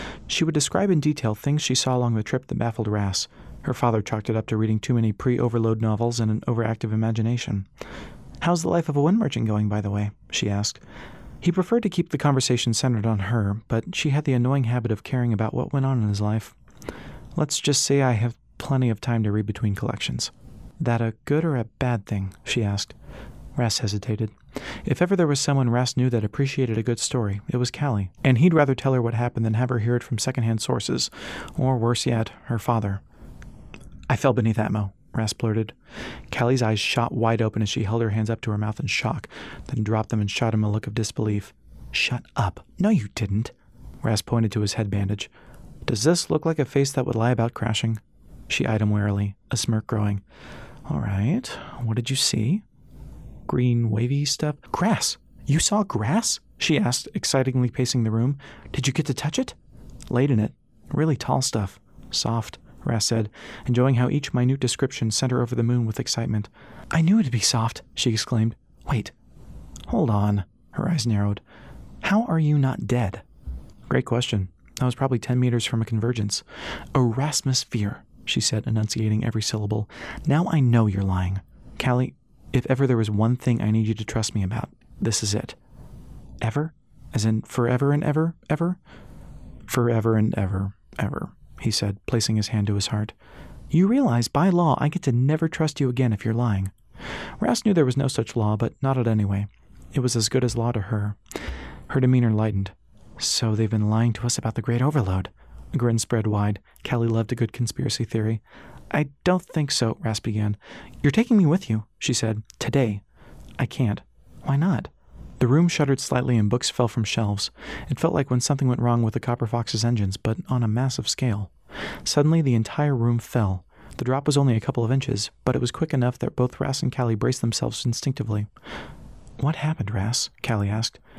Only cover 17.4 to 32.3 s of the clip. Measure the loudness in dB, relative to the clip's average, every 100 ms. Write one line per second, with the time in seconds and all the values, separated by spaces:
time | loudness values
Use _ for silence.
17.4 | -2 0 0 2 2 4 4 2 0 -4
18.4 | _ -10 -2 2 2 0 0 0 2 0
19.4 | -2 -2 -2 0 -2 -4 -4 -4 -6 -10
20.4 | -20 -18 -12 -4 0 2 0 -4 -2 0
21.4 | 2 0 -2 -2 0 -2 -2 -4 -4 -8
22.4 | -4 0 0 0 -4 -12 -18 -16 -16 -16
23.4 | -8 -2 0 0 -2 -2 -2 -2 -4 -6
24.4 | -16 -14 -12 -6 -2 2 2 4 4 2
25.4 | 2 2 4 2 2 2 2 2 0 0
26.4 | -2 0 0 0 0 -2 -2 0 0 -2
27.4 | -2 -2 -2 -2 0 0 -2 0 4 6
28.4 | 6 6 4 4 2 2 2 0 -2 0
29.4 | 0 2 0 0 0 0 -2 -4 -2 0
30.4 | 0 0 0 -2 -2 -2 -4 -8 -12 -12
31.4 | -8 -2 0 2 2 2 0 0 -2